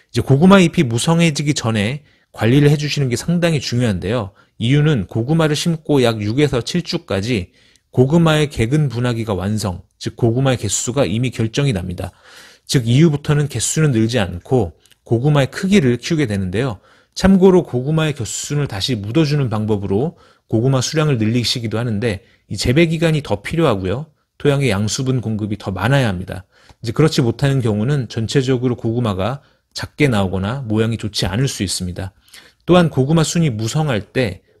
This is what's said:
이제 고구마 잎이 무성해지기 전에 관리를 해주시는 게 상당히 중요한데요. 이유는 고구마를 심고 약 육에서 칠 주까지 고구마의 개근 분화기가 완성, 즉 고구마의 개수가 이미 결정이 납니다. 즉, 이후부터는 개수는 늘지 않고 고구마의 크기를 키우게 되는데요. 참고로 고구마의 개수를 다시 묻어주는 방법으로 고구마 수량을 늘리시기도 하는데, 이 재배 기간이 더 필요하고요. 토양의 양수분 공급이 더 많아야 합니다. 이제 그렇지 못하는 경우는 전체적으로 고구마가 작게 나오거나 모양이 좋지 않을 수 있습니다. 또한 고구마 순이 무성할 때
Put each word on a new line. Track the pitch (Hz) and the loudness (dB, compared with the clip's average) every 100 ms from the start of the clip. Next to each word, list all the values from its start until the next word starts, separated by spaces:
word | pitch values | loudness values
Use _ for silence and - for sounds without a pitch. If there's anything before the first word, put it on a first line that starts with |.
| _ | _
이제 | 120 | -4
고구마 | - 139 185 196 | 2 6 8 6
잎이 | 170 - | 6 2
무성해지기 | 135 117 - 165 170 147 147 | 0 0 2 2 2 2 -2
전에 | 143 120 110 101 143 - _ _ | -2 -2 0 -2 -4 -12 _ _
관리를 | - 110 139 147 | -2 2 4 6
해주시는 | 147 147 143 135 | 4 0 -2 -2
게 | 117 | -2
상당히 | - 170 170 156 | -2 0 0 0
중요한데요. | - 120 123 90 90 123 95 - _ - | -2 -2 0 0 -2 -4 -6 -12 _ -6
이유는 | 113 143 151 135 90 | 0 2 4 0 -2
고구마를 | 113 120 165 156 151 | -4 0 0 0 0
심고 | 175 160 - 143 | -2 -4 0 2
약 | 117 113 | 2 0
육에서 | 104 123 147 123 | -2 0 0 0
칠 | - 180 | -2 -4
주까지 | 170 165 - 98 107 117 90 _ _ _ _ | -4 -8 -4 -4 -2 -4 -6 _ _ _ _
고구마의 | - 131 170 165 151 151 | 2 4 4 4 2 0
개근 | - 113 151 147 | -2 0 0 0
분화기가 | 113 123 117 110 | -2 -2 -2 -4
완성, | 92 95 107 98 87 - _ | -4 -2 -2 -4 -8 -14 _
즉 | - - | -12 -2
고구마의 | 117 120 135 123 | 0 2 0 0
개수가 | 101 - - 127 104 | -2 -4 -4 -2 -2
이미 | 107 127 | -2 -4
결정이 | - 113 - 143 | -4 -4 0 0
납니다. | 95 90 87 92 - - - - - - | -2 -4 -8 -10 -14 -20 -20 -20 -20 -2
즉, | 143 113 | 0 4
이후부터는 | 123 170 147 - 147 143 | 4 4 2 0 0 0
개수는 | 117 - 156 156 | -4 -4 0 2
늘지 | 113 113 123 | 2 2 0
않고 | 90 87 - 131 87 - _ _ | -2 -4 0 0 0 -6 _ _
고구마의 | - 117 143 147 131 | -2 0 2 2 0
크기를 | - 190 202 131 120 | -2 2 4 4 0
키우게 | - 165 135 | -2 -2 0
되는데요. | 101 92 98 135 101 _ _ _ | -2 -2 -2 -4 -6 _ _ _
참고로 | - 190 196 190 180 | 0 4 6 6 6
고구마의 | 143 123 131 156 156 | 2 -4 -2 0 -2
개수를 | 139 107 - - 147 139 | -4 -8 -8 -6 -4 -4
다시 | 101 - | -4 -4
묻어주는 | 117 98 131 156 147 131 | -4 0 0 2 0 0
방법으로 | 110 107 107 98 98 151 - _ _ _ | -2 0 -2 0 0 0 -6 _ _ _
고구마 | 110 127 131 | 0 2 2
수량을 | 123 156 156 127 | 0 0 0 0
늘리시기도 | 107 123 113 127 113 107 | 0 0 -2 -4 -4 -4
하는데, | 123 101 120 95 - _ _ | -4 -2 -2 -4 -10 _ _
이 | 107 | -4
재배 | 120 135 170 | 0 2 2
기간이 | 165 165 156 | 2 0 0
더 | - - | -2 -6
필요하고요. | - 165 160 101 92 110 156 _ _ - | -4 0 0 0 -2 -6 -8 _ _ -4
토양의 | 143 139 135 | 0 2 0
양수분 | 98 107 - 131 131 | 0 -2 -2 -2 -2
공급이 | 110 107 104 104 | -2 -4 -4 -6
더 | - | -6
많아야 | 95 107 139 120 | -4 0 2 2
합니다. | 90 - 98 - _ - _ | -2 -8 -12 -14 _ -20 _
이제 | 117 | -4
그렇지 | - 151 - | 0 2 2
못하는 | 120 117 139 135 | 0 0 0 0
경우는 | 117 104 110 147 113 | 0 -2 -2 -2 -4
전체적으로 | - 110 143 127 131 127 117 | -6 -2 -2 0 0 -2 -2
고구마가 | 117 117 120 92 98 139 - _ _ | -4 -2 -2 -2 -4 -6 -14 _ _
작게 | - - - 147 | -12 -10 0 2
나오거나 | 107 95 92 98 135 117 | 2 0 -2 -4 -6 -4
모양이 | 107 110 110 | -2 0 -2
좋지 | 110 - 98 | -6 -4 -4
않을 | 98 135 | -2 -2
수 | - | -2
있습니다. | 98 - 90 87 92 - _ - - _ - | -6 -4 -6 -8 -12 -14 _ -20 -20 _ 2
또한 | 180 165 | 4 4
고구마 | - 131 165 | 0 2 2
순이 | 156 175 160 | 2 0 0
무성할 | 107 113 156 156 110 | -2 -2 -2 -2 -2
때 | - - 120 - _ _ | -4 -4 -4 -6 _ _